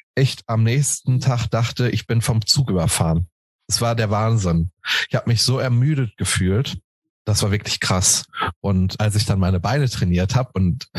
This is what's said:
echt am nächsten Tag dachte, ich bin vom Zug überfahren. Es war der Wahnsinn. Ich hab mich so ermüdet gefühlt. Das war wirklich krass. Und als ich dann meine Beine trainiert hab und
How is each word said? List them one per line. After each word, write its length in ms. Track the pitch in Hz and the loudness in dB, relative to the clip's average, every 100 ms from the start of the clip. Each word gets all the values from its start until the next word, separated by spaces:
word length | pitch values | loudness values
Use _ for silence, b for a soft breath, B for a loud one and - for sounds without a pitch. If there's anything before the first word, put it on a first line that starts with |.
| - - | -8 0
echt 260 | 135 - - | 0 -2 -4
am 160 | 110 | 0
nächsten 560 | 113 135 139 - - 127 | 2 2 0 -2 -2 0
Tag 280 | 135 117 113 | 0 0 0
dachte, 420 | 117 117 - 123 | -2 -2 -2 -2
ich 160 | - - | -2 -2
bin 140 | 113 | -2
vom 220 | 117 110 - | 0 0 0
Zug 260 | - 127 | 0 2
überfahren. 560 | 92 80 - 82 82 85 _ _ _ - | 0 0 0 0 0 -2 _ _ _ -6
Es 120 | - | -2
war 140 | 117 117 | 0 0
der 140 | 107 | 0
Wahnsinn. 640 | 104 110 113 92 82 85 - B B B | 0 2 0 2 0 0 -6 B B B
Ich 80 | 123 | -2
hab 120 | - | 0
mich 160 | 113 | 0
so 160 | 120 131 | 0 0
ermüdet 580 | 127 120 139 143 117 - | 0 2 2 0 -2 -4
gefühlt. 600 | 92 - 92 104 139 - - _ _ _ - | -4 0 2 0 -2 -8 -14 _ _ _ -2
Das 180 | 101 | 0
war 80 | 104 | 0
wirklich 280 | 104 - - | -2 -4 -6
krass. 460 | - 92 92 - - B B - | -2 0 2 0 -4 B B -4
Und 400 | 98 92 92 - | 0 0 0 0
als 160 | 107 104 | 0 0
ich 100 | 104 | 0
dann 140 | 98 | 0
meine 200 | 90 92 | 2 0
Beine 280 | 98 143 131 | 0 0 0
trainiert 480 | - 90 87 95 127 | 0 0 2 2 0
hab 200 | 127 95 | -2 0
und 320 | 92 104 - | 0 0 -4